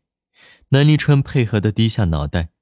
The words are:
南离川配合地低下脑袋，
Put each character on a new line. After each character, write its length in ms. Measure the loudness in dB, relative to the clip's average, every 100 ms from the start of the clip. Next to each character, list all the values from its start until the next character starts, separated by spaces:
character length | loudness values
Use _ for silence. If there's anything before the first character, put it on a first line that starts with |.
| _ _ _ _ -20 _ _
南 180 | 2 4
离 80 | 2
川 240 | 2 0
配 220 | 0 -2
合 160 | -2 0
地 100 | -2
低 200 | 0 0
下 160 | 0 -2
脑 200 | -2 -4
袋， 240 | -4 -6 _